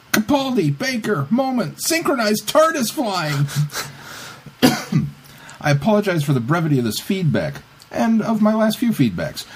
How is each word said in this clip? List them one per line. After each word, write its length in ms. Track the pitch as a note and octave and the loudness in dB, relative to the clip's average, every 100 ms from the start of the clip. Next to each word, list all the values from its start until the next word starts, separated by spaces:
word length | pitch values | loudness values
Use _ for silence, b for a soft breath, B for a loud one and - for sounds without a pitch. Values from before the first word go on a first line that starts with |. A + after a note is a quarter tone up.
| - | -4
Capaldi, 580 | - G#3+ C#4+ C4+ A#3+ D3 C#3 | -2 2 2 2 0 0 0
Baker, 480 | C4 B3 G#3+ D#3+ C#3 | -4 -4 -2 -2 0
moment, 520 | A#3+ C4 B3 D3+ - | 0 0 -2 -4 -6
synchronized 680 | - E4 E4+ C4 G#3+ G#3+ - | -2 0 0 0 0 0 0
tardis 440 | D4+ D#4+ D#4+ A3 | 4 4 2 -2
flying. 540 | D#4 A3 F3+ D3+ C#3+ C#3+ C#3+ D3 B B B B B B B - - | -2 -2 -2 -2 -2 0 -2 -2 B B B B B B B -20 0
<coughs> 460 | B3+ - - D#3+ - - B B B B | 2 2 0 0 -2 -6 B B B B
I 120 | D3 | 0
apologize 500 | C#3+ G#3 G#3 G3 E3+ | 2 4 2 2 0
for 100 | C#3+ | 2
the 60 | C3 | 0
brevity 400 | A2+ E3+ D#3+ C3 | 2 2 2 2
of 60 | |
this 160 | A2+ - | 2 -2
feedback, 600 | - F#3+ D#3 G#2+ D2 - - - - | -2 0 2 0 -2 -6 -16 -20 -8
and 320 | - A#3 A3 | -2 2 2
of 180 | A3 A3 | 0 2
my 140 | G#3+ | 2
last 240 | A3 A3 - | 4 0 0
few 120 | A#3+ | 0
feedbacks. 560 | - A#2 E2+ D2+ - B | 2 0 0 -6 -8 B